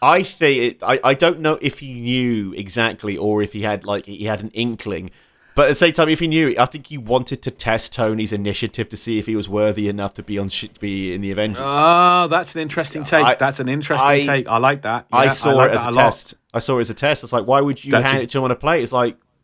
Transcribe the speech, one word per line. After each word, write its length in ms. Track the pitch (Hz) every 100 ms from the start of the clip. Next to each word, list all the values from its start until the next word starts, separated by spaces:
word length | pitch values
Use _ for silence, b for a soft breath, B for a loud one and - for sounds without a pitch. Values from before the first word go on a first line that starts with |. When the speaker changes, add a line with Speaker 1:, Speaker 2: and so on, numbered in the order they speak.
Speaker 1:
I 200 | 131 175
think 360 | 185 - 156 131
it, 180 | 120 -
I, 180 | 101 135
I 120 | 131 135
don't 260 | 170 170
know 180 | 156 156
if 160 | 143 -
he 120 | 139 123
knew 580 | 117 127 123 113 98 85
exactly 640 | 98 117 113 104 107 90
or 260 | 104 104
if 100 | 104 107
he 80 |
had, 220 | 107 101 101
like, 200 | 101 -
he 180 | 98 104
had 160 | 104
an 100 | 107
inkling. 600 | 110 120 110 110 87 90 - b b b -
But 120 | 143
at 20 |
the 40 | 139
same 180 | 170
time, 160 | 165 156
if 100 | 156
he 80 | 165
knew, 260 | 160 151 113
I 60 | 127
think 200 | 151 -
he 80 | 147
wanted 440 | 110 127 131 139
to 80 | 127
test 420 | - 117 113 -
Tony's 400 | - 110 110 107
initiative 560 | 107 101 98 - - 110
to 60 | 104
see 220 | - 110
if 80 | 104
he 80 | 110
was 120 | 95
worthy 400 | 104 107 104 104
enough 260 | 101 101 -
to 80 |
be 160 | 98 101
on 100 | 98
sh-, 200 | - 107
to 80 | _
be 320 | 101 95 95
in 100 | 90
the 80 | 98
Avengers. 300 | 98 107 104 139
Speaker 2:
Oh, 640 | 143 156 170 180 180 170
that's 260 | 180 170 165
an 60 |
interesting 440 | 156 170 147 - 143
take. 200 | 160 123
Speaker 1:
I, 80 | 127
Speaker 2:
That's 240 | 135 139
an 100 | 127
interesting 380 | 143 147 143 135
Speaker 1:
I, 180 | 143 143
Speaker 2:
take. 220 | 139 120
I 100 | 113
like 240 | 131 143
that. 240 | 117 120 -
Speaker 1:
I 120 | 123 139
Speaker 2:
Yeah, 60 |
Speaker 1:
saw 200 | - 147
Speaker 2:
I 40 | 135
like 160 | 127
Speaker 1:
it 40 | 113
as 60 |
Speaker 2:
that 80 | 123
Speaker 1:
a 40 |
Speaker 2:
a 40 | 120
lot. 60 | 117
Speaker 1:
test. 300 | - - - _ 117
I 40 |
saw 180 | - 127
it 40 |
as 80 | 117
a 40 | 110
test. 300 | 143 151 117
It's 80 |
like, 140 | 120 104
why 140 | 135
would 220 | 143 131 139
you 60 |
Speaker 2:
That's 140 | 131 135
Speaker 1:
hand 140 | 135
Speaker 2:
a 40 |
Speaker 1:
it 80 | 120
to 80 | 139
him 60 | 131
on 60 |
a 40 | 120
plate? 260 | 147 170 117
It's 80 |
like, 240 | 123 120 - _ _